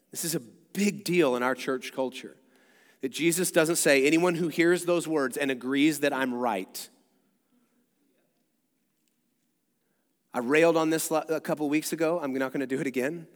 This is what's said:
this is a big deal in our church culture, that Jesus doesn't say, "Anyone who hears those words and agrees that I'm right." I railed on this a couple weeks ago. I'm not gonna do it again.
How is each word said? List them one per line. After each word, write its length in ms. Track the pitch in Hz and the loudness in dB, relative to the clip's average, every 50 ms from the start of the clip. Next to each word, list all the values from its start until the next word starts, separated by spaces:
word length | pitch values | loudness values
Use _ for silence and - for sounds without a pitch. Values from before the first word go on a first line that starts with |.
| _ _ | _ _
this 140 | - - - | -12 -8 -6
is 100 | 170 151 | -6 -6
a 60 | 160 120 - - _ _ _ _ | -6 -8 -10 -18 _ _ _ _
big 320 | 190 202 208 175 143 - | 0 0 0 0 -2 -4
deal 320 | - 175 180 160 135 123 123 | -2 2 2 4 2 2 0
in 60 | 123 | 0
our 120 | 127 131 | -2 -2
church 380 | 127 - - 135 131 - - - | -2 -4 -4 -4 -4 -6 -8 -6
culture, 420 | - 131 127 127 - - 95 67 - _ _ _ _ _ _ _ _ _ _ _ _ | -4 -6 -4 -6 -10 -14 -16 -18 -20 _ _ _ _ _ _ _ _ _ _ _ _
that 80 | - 135 | -8 -8
Jesus 420 | 123 - 151 170 165 175 185 165 | -4 0 0 0 2 2 0 2
doesn't 280 | - 170 160 156 170 160 | 2 2 4 4 2 2
say, 280 | - 160 143 135 131 | 4 4 4 6 6
"Anyone 300 | 147 156 165 170 180 175 | 4 4 4 4 2 2
who 140 | 156 180 160 | 0 -2 -2
hears 340 | 135 - 165 170 180 175 175 | 0 2 2 4 2 2 2
those 240 | 170 175 170 156 156 | 0 0 0 0 -2
words 300 | 160 151 135 127 120 147 | -2 0 0 -2 -2 -2
and 120 | 143 135 | -2 -2
agrees 520 | 135 123 117 127 135 139 143 160 151 143 | -2 -4 -4 -2 0 2 4 2 2 2
that 100 | 143 143 | 0 0
I'm 220 | 139 127 135 127 123 | 0 0 -2 -2 -2
right." 560 | 120 123 120 107 95 95 - - - - - _ _ _ _ _ _ _ _ _ _ _ _ _ _ _ _ _ _ _ _ _ _ _ _ _ _ _ _ _ _ _ _ _ _ _ _ _ _ _ _ _ _ _ _ _ _ _ _ _ _ _ _ _ _ _ _ _ _ _ _ _ _ _ _ _ _ _ _ _ | -2 -2 0 0 -2 -4 -8 -12 -16 -16 -16 _ _ _ _ _ _ _ _ _ _ _ _ _ _ _ _ _ _ _ _ _ _ _ _ _ _ _ _ _ _ _ _ _ _ _ _ _ _ _ _ _ _ _ _ _ _ _ _ _ _ _ _ _ _ _ _ _ _ _ _ _ _ _ _ _ _ _ _ _
I 60 | 123 | -6
railed 360 | 123 117 143 156 165 170 165 | -2 2 4 4 6 6 4
on 140 | 165 160 156 | 4 2 0
this 200 | 160 160 - - | 0 -2 -2 -2
a 300 | 160 156 151 - 160 151 | -4 -4 -2 -2 -6 -6
couple 300 | - - 160 143 151 143 | -2 -4 -4 -2 -2 -2
weeks 240 | 147 156 151 - - | -2 -2 -2 -4 -4
ago. 260 | 156 165 156 170 175 | -2 -2 -2 0 -2
I'm 120 | 147 139 131 | -4 -4 -4
not 180 | 131 135 131 | -2 -4 -4
gonna 160 | 131 143 135 123 | -2 -4 -4 -4
do 140 | 135 - | -4 -4
it 60 | - 131 | -4 -4
again. 400 | 120 131 123 139 165 170 160 - _ | -4 -2 -4 -4 -4 -6 -12 -16 _